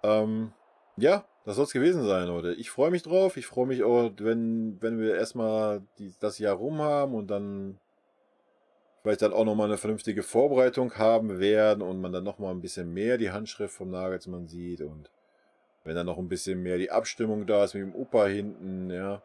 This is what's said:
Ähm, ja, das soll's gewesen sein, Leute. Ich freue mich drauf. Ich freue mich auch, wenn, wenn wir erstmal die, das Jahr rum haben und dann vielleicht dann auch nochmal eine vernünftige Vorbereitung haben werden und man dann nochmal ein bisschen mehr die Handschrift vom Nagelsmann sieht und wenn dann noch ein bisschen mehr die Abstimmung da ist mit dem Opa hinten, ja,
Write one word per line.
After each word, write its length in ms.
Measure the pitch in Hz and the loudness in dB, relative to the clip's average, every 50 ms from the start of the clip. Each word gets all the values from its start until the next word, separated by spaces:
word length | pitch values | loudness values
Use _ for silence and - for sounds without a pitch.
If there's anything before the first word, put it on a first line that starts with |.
Ähm, 500 | - 104 107 107 107 110 110 110 110 110 - _ _ _ _ _ _ _ _ | 2 4 4 4 4 2 0 -2 -4 -6 -10 _ _ _ _ _ _ _ _
ja, 280 | 98 117 156 196 202 - _ _ _ - | 2 4 4 4 4 0 _ _ _ -10
das 120 | - - | -4 0
soll's 160 | 127 143 - | 0 0 0
gewesen 320 | - 127 139 175 185 160 120 | 2 2 2 2 2 2 2
sein, 220 | 101 95 92 90 | 2 2 2 2
Leute. 260 | 87 87 85 82 87 87 | 0 -2 -2 -2 -4 -4
Ich 160 | - 117 - | -6 -8 -6
freue 200 | - 123 139 170 | -2 0 2 2
mich 120 | 180 170 | 2 0
drauf. 340 | - 160 180 190 190 185 185 | -2 2 2 4 4 2 0
Ich 100 | 135 117 | -4 -10
freue 200 | - - 127 127 | -6 -2 -2 0
mich 180 | 135 131 123 104 | 0 0 2 2
auch, 260 | 117 120 120 117 110 98 98 | 4 4 4 4 2 -2 -2
wenn, 640 | 104 113 113 117 113 113 113 113 110 110 98 90 | 0 0 0 2 0 -2 -2 -2 -4 -4 -6 -4
wenn 160 | 113 113 117 113 | -4 -4 -2 0
wir 160 | 110 110 92 | 0 2 2
erstmal 680 | 87 110 - - 120 113 110 110 110 107 107 104 101 98 - _ - | 2 0 -2 -2 -2 -2 0 2 2 2 0 -2 -4 -6 -12 _ -16
die, 140 | 101 95 87 _ | -16 -16 -8 _
das 200 | 107 104 95 - | -4 -4 -2 0
Jahr 180 | 107 101 98 | 0 0 0
rum 260 | 90 113 147 160 151 | 0 -2 -4 -2 -2
haben 320 | 151 151 147 143 139 139 120 | 0 2 2 2 0 0 -2
und 140 | 107 101 95 | -4 -4 -2
dann 500 | 101 101 101 101 101 98 98 98 98 - _ _ _ _ _ _ _ _ _ _ _ _ _ _ _ _ _ _ _ _ _ _ _ _ | -4 -4 -4 -4 -8 -8 -8 -10 -12 -16 _ _ _ _ _ _ _ _ _ _ _ _ _ _ _ _ _ _ _ _ _ _ _ _
vielleicht 200 | - 107 104 - | -2 0 2 4
dann 100 | 110 104 | 2 2
auch 120 | - 113 110 | 4 4 2
nochmal 240 | 110 104 107 104 104 | 4 2 2 2 0
eine 100 | 107 98 | 0 -2
vernünftige 460 | - 107 110 104 - 110 98 107 92 | -2 -4 -4 -4 -4 -4 -4 -4 -4
Vorbereitung 720 | - - 117 139 147 135 127 127 127 123 135 127 117 - | 0 2 4 4 4 6 6 4 4 4 0 -2 -2 0
haben 420 | 104 110 113 117 113 113 107 95 90 | 2 4 4 4 4 2 0 -2 0
werden 420 | 98 101 107 107 107 107 104 101 | 2 4 6 6 6 6 4 2
und 200 | 92 92 92 92 | 0 -4 -6 -6
man 120 | 92 90 | -6 -6
dann 120 | 90 90 92 | -6 -6 -6
nochmal 280 | 101 - - 101 92 | -6 -8 -6 -6 -6
ein 80 | 92 90 | -6 -8
bisschen 320 | 85 90 - 95 87 85 | -8 -10 -8 -8 -8 -6
mehr 260 | 87 95 107 120 123 117 | -4 -2 0 0 0 0
die 120 | 113 92 | 0 -2
Handschrift 420 | 92 104 110 - - - 104 95 | -4 -4 -8 -8 -8 -8 -8 -8
vom 180 | - - 95 92 | -8 -10 -10 -8
Nagelsmann 580 | 90 92 92 92 92 87 - 92 90 87 87 80 | -6 -4 -4 -4 -6 -6 -8 -10 -10 -10 -12 -12
sieht 320 | 85 87 87 87 87 76 | -12 -10 -10 -8 -8 -8
und 300 | 76 76 78 76 73 - _ _ _ _ _ _ _ _ _ _ _ _ _ _ - | -8 -10 -12 -14 -20 -20 _ _ _ _ _ _ _ _ _ _ _ _ _ _ -10
wenn 100 | 80 82 | -6 -4
dann 120 | 87 87 | -4 -4
noch 120 | 90 85 90 | -4 -4 -6
ein 100 | 92 85 | -6 -6
bisschen 320 | 92 87 - 95 92 90 | -6 -6 -4 -4 -4 -4
mehr 140 | 90 90 90 | -2 -2 0
die 140 | 90 92 - | 0 0 0
Abstimmung 560 | - 113 113 - - - 113 110 107 107 101 | 0 0 0 -2 -4 -4 -2 -2 -2 -2 0
da 180 | 101 104 101 101 | 2 4 4 4
ist 80 | 92 | 2
mit 100 | - 98 | 0 -4
dem 120 | 98 95 - | -8 -6 -8
Opa 320 | - - - - 110 104 | -8 -4 0 2 4 4
hinten, 640 | 98 98 101 98 104 - - 92 95 95 92 92 92 | 4 2 0 -4 -6 -8 -10 -10 -8 -8 -6 -6 -6
ja, 320 | 90 90 95 98 101 101 | -6 -4 -4 -6 -6 -8